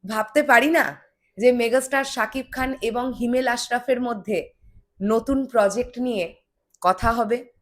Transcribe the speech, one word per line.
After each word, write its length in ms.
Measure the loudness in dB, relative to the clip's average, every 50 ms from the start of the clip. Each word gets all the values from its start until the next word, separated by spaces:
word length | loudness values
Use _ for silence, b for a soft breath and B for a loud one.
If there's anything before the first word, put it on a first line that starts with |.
| -10
ভাবতে 360 | -6 -4 -4 -4 0 0 0 4 6
পারি 200 | 4 6 6 4 2 2
না 60 | 2 0 -4 -10 _ _ _ _ _ _ _ 4
যে 100 | 4 4 4 4
মেগাস্টার 440 | 0 2 2 0 0 0 -2 -2 -2 -2 -2
শাকিব 320 | -4 -4 -2 -2 -8 -8 -8 -6
খান 160 | -6 -4 -4 -4 -4 -4 -4
এবং 160 | -4 -2 -4 -4 -4 -4
হিমেল 280 | -2 0 0 0 0 0 -2
আশরাফের 460 | -2 -4 -4 -4 -4 0 0 0 0 0
মধ্যে 320 | -4 -4 -6 -4 -4 -4 -4 -4 -6 _ _ _ -20 _ -20 _ _ _ _ -2 0
নতুন 260 | 0 0 0 0 -2 -2 -2 0
প্রজেক্ট 420 | 2 2 2 4 2 0 -4 -4 -4 -6 -4
নিয়ে 200 | -2 -2 -2 -4 -6 -8 _ _ _ _ _ _ _ _ _
কথা 260 | 0 0 0 2 0 0 0 0
হবে? 200 | 0 0 -2 -4 -4 -12 _ _